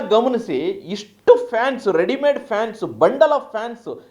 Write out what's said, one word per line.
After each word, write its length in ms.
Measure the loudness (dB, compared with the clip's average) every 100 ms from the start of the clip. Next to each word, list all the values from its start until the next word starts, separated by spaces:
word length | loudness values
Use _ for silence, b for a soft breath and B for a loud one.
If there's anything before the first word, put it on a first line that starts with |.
| 4
ಗಮನಿಸಿ 480 | 2 2 -2 -2 -4 -4
ಇಷ್ಟು 800 | -6 -8 -12 -12 _ 4 4 2
ಫ್ಯಾನ್ಸ್, 380 | -2 -2 -2 0
ರೆಡಿಮೇಡ್ 520 | 0 0 0 0 0
ಫ್ಯಾನ್ಸ್, 440 | -2 -4 -4 -6
bundle 460 | -8 2 2 4 2
of 220 | 2 -4
ಫ್ಯಾನ್ಸ್ 500 | -10 -10 -12 -14 -14 B